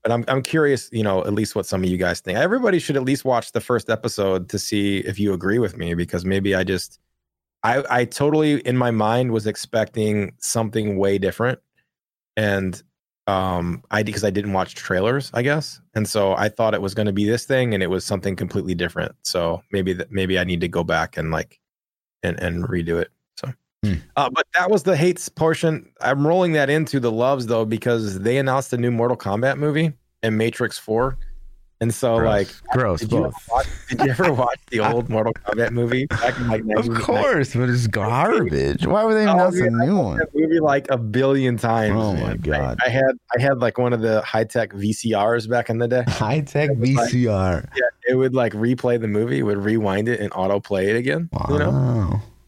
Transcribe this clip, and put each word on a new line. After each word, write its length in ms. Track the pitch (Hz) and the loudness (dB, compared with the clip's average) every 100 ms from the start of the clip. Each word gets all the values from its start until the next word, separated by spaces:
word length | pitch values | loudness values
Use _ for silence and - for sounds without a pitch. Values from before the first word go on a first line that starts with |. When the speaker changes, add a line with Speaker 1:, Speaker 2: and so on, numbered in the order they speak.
Speaker 1:
but 80 | 113 | 0
I'm, 120 | 117 117 | 0 0
I'm 140 | 135 | -2
curious, 440 | 127 160 147 131 - | 0 2 2 0 -2
you 100 | 113 | -2
know, 180 | 107 95 | 0 0
at 80 | 98 | 0
least 220 | 104 104 | -2 -2
what 100 | 104 | -4
some 180 | 92 95 | -4 -2
of 60 | 92 | 0
you 80 | 90 | 0
guys 220 | 90 85 | 0 -2
think. 180 | 95 98 | -4 0
Everybody 400 | 170 247 233 180 | 0 2 2 0
should 180 | 131 | 0
at 80 | 139 | -2
least 220 | 127 139 | 0 -2
watch 260 | 135 120 - | 0 0 0
the 80 | 113 | -6
first 280 | - 120 - | 0 -2 0
episode 600 | 110 117 - 98 92 90 | -2 -2 -2 0 0 -2
to 100 | 104 | -6
see 400 | - 104 101 98 | -2 0 0 -2
if 200 | - 98 | -4 -2
you 140 | 101 | -2
agree 240 | 92 90 117 | 0 0 0
with 180 | 104 - | 0 -4
me, 160 | 85 | -4
because 280 | 85 85 92 | -2 -2 -4
maybe 280 | 92 98 98 | -2 0 2
I 100 | 95 | 0
just, 360 | 92 92 - - _ _ _ _ _ _ | 0 -2 -6 -18 _ _ _ _ _ _
I, 200 | 110 151 - | 0 0 0
I 160 | 123 | 0
totally 540 | 123 - 143 156 151 147 - | 0 0 2 2 2 0 0
in 80 | 127 | 0
my 140 | 123 | 2
mind 400 | 113 107 120 127 | 2 2 2 0
was 160 | 113 107 | 0 -2
expecting 840 | - - 113 107 113 107 104 98 - | -6 -4 -2 -2 -2 0 0 -4 -8
something 580 | - 117 110 110 107 98 | -4 -2 -2 -2 -2 0
way 200 | 98 98 | 2 2
different, 420 | 95 - 120 123 _ _ _ _ _ _ _ | -2 0 -2 -2 _ _ _ _ _ _ _
and, 480 | - 107 98 95 87 _ _ _ _ | -2 0 0 -2 -6 _ _ _ _
um, 560 | - 95 95 90 87 87 _ | -2 0 0 -2 -2 -6 _
I, 140 | 107 | -2
'cause 220 | 107 104 | -2 0
I 60 | 104 | 0
didn't 200 | 98 104 | 0 -2
watch 240 | 95 92 | -2 -2
trailers, 560 | - - 92 104 135 131 | -8 -4 0 0 0 -2
I 100 | 117 | -2
guess, 360 | 127 151 147 - _ | 0 -2 -4 -14 _
and 100 | 110 | -4
so 280 | 107 107 98 | -2 2 2
I 140 | 95 104 | 2 0
thought 240 | - 110 | 2 0
it 80 | 104 | 0
was 120 | 98 | -2
gonna 200 | 101 104 | -2 0
be 120 | 98 | 0
this 200 | 104 120 | 0 0
thing, 280 | - 135 123 | 0 0 2
and 80 | 101 | 0
it 60 | 90 | 0
was 160 | 92 | -2
something 320 | - 98 98 | -2 -4 -2
completely 400 | 92 90 104 90 | -4 -4 -4 -4
different. 400 | 87 87 - 80 - | -2 -2 -4 -6 -8
So 400 | - 90 85 85 _ | -4 -2 -2 -4 _
maybe 220 | 98 92 | -2 -2
that, 180 | 90 - | -4 -4
maybe 260 | 98 92 92 | -4 0 0
I 60 | |
need 160 | 90 87 | 0 -2
to 80 | 87 | -2
go 160 | 85 | -2
back 320 | 85 80 80 | 0 0 -2
and, 160 | - 80 | -4 -4
like, 300 | 80 - _ _ _ _ _ _ _ | -4 -6 _ _ _ _ _ _ _
and, 160 | 90 85 | -6 -4
and 220 | 90 85 | -4 -4
redo 340 | 87 90 82 85 | -4 -4 -2 -2
it. 120 | 82 _ _ - | -4 _ _ -14
So, 160 | 131 - _ _ | -12 -14 _ _
Speaker 2:
Hmm. 80 | 104 87 - - | -2 -2 -4 -4
Speaker 1:
uh, 120 | 131 | -2
but 160 | 143 - | -2 -2
that 140 | 170 185 | 0 2
was 140 | 208 | 2
the 140 | 175 156 | 2 2
hates 320 | 175 175 - | 2 0 -8
portion. 600 | - 160 160 165 156 - _ | -2 0 2 0 -2 -8 _
I'm 260 | - 139 147 | 0 2 4
rolling 240 | 180 180 | 4 4
that 160 | 156 139 | 2 2
into 300 | 151 156 139 | 2 0 0
the 120 | 120 | 0
loves 320 | 113 123 139 113 | 2 2 2 0
though, 160 | 113 | 0
because 560 | 110 113 123 117 107 95 | 0 0 0 0 -2 -2
they 180 | 104 135 | 0 2
announced 360 | 135 131 135 | 2 0 0
a 40 | 120 | -2
new 140 | 120 | 0
Mortal 240 | 117 120 120 | 2 0 0
Kombat 400 | 98 104 131 139 | -2 0 0 0
movie 360 | 151 151 165 139 _ _ | 0 0 0 -4 _ _
and 160 | 113 107 | -2 2
Matrix 400 | 113 - 120 - | 0 0 -4 -4
Four. 400 | - 110 131 131 - - - - _ _ | -4 0 0 -2 -10 -12 -18 -20 _ _
And 120 | 117 | -4
so, 220 | 110 123 | 0 0
Speaker 2:
Gross. 120 | 113 113 | 2 2
Speaker 1:
like, 200 | 104 95 - - | 2 -2 -8 -2
Speaker 2:
Gross, 280 | 127 113 82 | 0 2 0
Speaker 1:
did 100 | 107 | 0
you 60 | 117 | 0
ever 100 | - | -2
Speaker 2:
both. 160 | - - | -6 -2
Speaker 1:
watch, 180 | 120 135 - - | -2 -2 -8 -8
did 120 | 120 | -2
you 60 | 139 | 0
ever 200 | 123 180 | 2 2
watch 260 | 123 123 127 _ | 2 0 -2 _
the 80 | 117 | -2
Speaker 2:
<laughs> 100 | 107 | 0
Speaker 1:
old 200 | 120 120 | 0 0
Mortal 240 | 113 110 - | 0 0 -2
Kombat 260 | - 113 117 | -4 0 0
movie 340 | 120 120 127 | 0 0 0
back 320 | 143 - 123 123 | -2 0 -2 0
in, 100 | 120 | -2
like, 140 | 110 | 0
Speaker 2:
Of 60 | 110 | 0
Speaker 1:
nineteen? 280 | 107 117 | 0 0
Speaker 2:
course, 580 | 113 - 494 294 185 131 | -2 0 2 2 2 0
but 120 | - 127 | 0 2
it's 200 | 123 117 | 2 0
garbage. 1000 | 107 101 123 185 226 - - 69 - - | 0 0 2 2 2 0 0 0 0 0
Why 160 | 202 | 2
would 120 | 220 | 4
they 100 | 214 208 | 4 4
Speaker 1:
Oh, 60 | |
Speaker 2:
announce 220 | 175 185 | 4 4
Speaker 1:
dude, 120 | 180 120 | 2 2
Speaker 2:
a 20 | |
new 120 | 117 | 2
Speaker 1:
I 40 | 131 | 2
watched 120 | 202 | 2
Speaker 2:
one? 120 | 110 71 | 0 -2
Speaker 1:
that 100 | 160 | -2
movie, 260 | 147 160 165 | 0 2 2
like, 280 | 151 139 - | 4 2 0
a 80 | 131 | -2
billion 600 | 110 120 135 139 131 117 | 0 2 2 4 2 0
times, 380 | 120 113 107 107 | 2 2 2 2
Speaker 2:
Oh, 120 | 107 | 0
my 80 | 85 55 | 0 -2
Speaker 1:
man. 100 | 55 | -4
Speaker 2:
God. 420 | 76 73 67 60 | -2 -2 -2 0
Speaker 1:
I, 40 | |
I 40 | 123 | 0
had, 220 | 127 135 127 _ 123 | 2 2 0 _ 0
I 40 | |
had, 180 | 139 131 | 2 2
like, 180 | 117 - | 0 0
one 140 | 123 | 0
of 80 | 120 | 2
the 220 | 113 110 | 2 0
high-tech 500 | - 110 110 120 104 | 0 -2 0 -2 -4
V 220 | 101 101 | -4 -4
C 200 | 107 117 | -2 0
Rs 320 | 104 107 117 107 | 2 2 0 0
back 220 | 120 117 | -2 0
in 100 | 113 | -2
the 100 | 120 | 0
day. 140 | 123 117 | 0 0
Speaker 2:
High-tech 600 | 90 107 151 143 147 147 | -2 -2 -2 -2 -2 0
Speaker 1:
It 80 | 127 | 0
was, 120 | 123 | 2
like, 100 | 135 117 | 2 2
Speaker 2:
V 40 | |
C 160 | 123 120 | 2 2
R. 380 | 98 92 85 - | 2 0 0 -4
Speaker 1:
yeah, 60 | - 123 _ 123 | -2 -2 _ 0
it 80 | |
would, 180 | 131 131 | 2 2
like, 200 | 127 117 | 2 0
replay 480 | 104 120 127 123 120 | 0 0 2 2 0
the 80 | 110 | 0
movie, 340 | 104 117 139 | 0 0 0
would 140 | 110 101 | 0 0
rewind 500 | 101 113 104 95 113 | 2 2 2 0 0
it 140 | 120 | -2
and 100 | 104 | -2
autoplay 540 | 95 95 101 - 98 | -2 0 0 0 0
it 100 | 95 | 2
again, 320 | 113 127 151 170 | 0 0 -2 -2
Speaker 2:
Wow. 140 | - - | -4 0
Speaker 1:
you 100 | 147 | 0
know? 600 | 143 135 131 117 90 107 - - | 2 2 2 2 0 -2 -4 -20